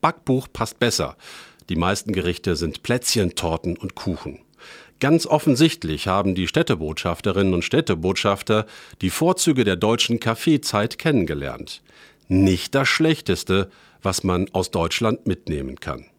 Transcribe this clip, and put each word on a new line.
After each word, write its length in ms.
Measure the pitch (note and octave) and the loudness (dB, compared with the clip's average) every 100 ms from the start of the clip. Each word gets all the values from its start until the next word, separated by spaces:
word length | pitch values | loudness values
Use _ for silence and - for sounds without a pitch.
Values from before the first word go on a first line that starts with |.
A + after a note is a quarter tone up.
Backbuch 460 | D#3 E3 - C3 - | 0 -2 0 0 0
passt 260 | - A2+ - | -4 -6 0
besser. 380 | A#2+ - D3+ - - - - _ - | 0 0 -4 -6 -20 -20 -20 _ -6
Die 80 | E2 | -2
meisten 360 | F2 G2+ - | 0 0 -2
Gerichte 420 | F#2+ F2 F2 - | -2 -2 -2 -2
sind 300 | D#2+ E2 - | -2 -2 -6
Plätzchen, 500 | - A#2+ - A#2 F#2 | -2 -2 0 0 0
Torten 420 | - F2 E2 - E2+ | -2 -2 -2 -4 -6
und 200 | G2 - | -8 -8
Kuchen. 420 | - E2+ - C#2 _ _ - - - _ | -6 -6 -8 -14 _ _ -20 -20 -20 _
Ganz 260 | C3+ D#3+ - | 2 2 4
offensichtlich 800 | D3+ D#3 B2+ D#3+ - E2 D2+ - | 2 4 4 4 2 -6 -4 0
haben 300 | F#2 G2 F2+ | 0 2 0
die 100 | F2+ | 0
Städtebotschafterinnen 1080 | - E3 E2+ D#2 D#2 F#2+ E2+ G#2 F#2+ F#2+ | 0 0 -2 -2 -4 -4 -2 -2 2 2
und 100 | F2+ | 2
Städtebotschafter 1000 | E2+ C3+ D#3+ F2+ F2 F#2+ G#2 G2 - G#2+ G#2+ - - - | 0 0 0 0 0 0 0 0 0 0 0 -12 -20 -6
die 80 | F#2 | -4
Vorzüge 540 | - E3 F3+ - C3 | 0 0 2 2 2
der 120 | G#2 F2+ | 2 2
deutschen 440 | G#2+ A2+ - A#2 | 2 2 0 0
Kaffeezeit 760 | A#2 A2+ - D3+ - G#2+ A2 - | 0 0 2 2 2 -2 -2 -2
kennengelernt. 840 | E3+ C#3 E2 D2+ C#2 - - - _ - - _ _ | 0 2 0 -2 -6 -8 -12 -16 _ -20 -20 _ _
Nicht 480 | F#2+ F#2+ F#2 - C3+ | 4 4 4 0 0
das 100 | C#3 | 2
Schlechteste, 840 | - D#3+ D#3 - F2+ - G2 F#2+ - - _ | 2 2 2 0 -2 0 0 0 -8 -20 _
was 220 | G2 F#2 | -4 -2
man 240 | F#2+ F2+ F#2+ | 0 0 0
aus 180 | F#2+ F2+ | -2 -2
Deutschland 560 | - E2 - A2+ - - | -2 -2 0 0 0 -2
mitnehmen 520 | F#2 - D2+ C2+ C2 | -4 -4 -6 -6 -10
kann. 280 | - B1 - | -10 -10 -12